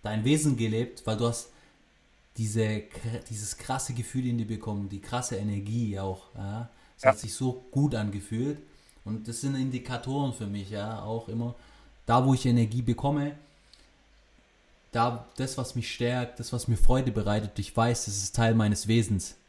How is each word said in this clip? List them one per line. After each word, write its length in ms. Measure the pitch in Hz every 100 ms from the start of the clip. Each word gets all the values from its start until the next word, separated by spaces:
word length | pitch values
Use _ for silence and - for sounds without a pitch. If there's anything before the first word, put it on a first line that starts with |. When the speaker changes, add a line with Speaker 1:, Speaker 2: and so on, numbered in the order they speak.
Speaker 1:
dein 220 | 107 110
Wesen 320 | 117 151 151 120
gelebt, 460 | 113 110 120 - -
weil 100 | 110
du 100 | 117
hast 200 | 117 - - _ _ _ _ _ _ _ -
diese 440 | 110 110 110 107
kr-, 380 | - - 117 117 -
dieses 280 | 107 104 -
krasse 360 | - 131 -
Gefühl 320 | 120 117 131 127
in 120 | 120
dir 80 | 107
bekommen, 420 | 107 110 101 98
die 120 | 98
krasse 360 | - 123 123 95
Energie 640 | 104 101 101 117 110 98
auch, 240 | 95 92 - 107
ja. 320 | 98 107 117 - - -
Es 60 |
Speaker 2:
Ja. 60 | 131
Speaker 1:
hat 80 | 131
sich 140 | 110
so 280 | - 131 120 -
gut 240 | 139 147
angefühlt 640 | 117 104 101 - 113 139 147 - - _ _
und 240 | 101 107 110
das 120 | 117
sind 140 | 139
Indikatoren 760 | 135 131 127 - - 131 139 139
für 140 | 120 101
mich, 240 | 101 95
ja, 320 | 104 104 110
auch 260 | 107 113 113
immer. 260 | 113 127 - - - - _ -
Da, 180 | 120 131
wo 80 |
ich 100 | 127 127
Energie 360 | 120 110 117
bekomme, 540 | 117 120 139 147 143 - - _ _ - _ _ _ _ _ _ _ _ _ _ _
da, 340 | 120 120 117 - -
das, 220 | 131 -
was 160 | 123 127
mich 160 | 113
stärkt, 480 | - 120 123 120 -
das, 120 | 120
was 140 | 123 -
mir 100 | 110
Freude 360 | - 127 127
bereitet, 460 | 110 101 104 104 -
ich 180 | 101 -
weiß, 300 | 117 120 -
das 100 | 101
ist 180 | 98
Teil 200 | - 113
meines 340 | 113 107 101 101
Wesens. 460 | 113 107 98 - -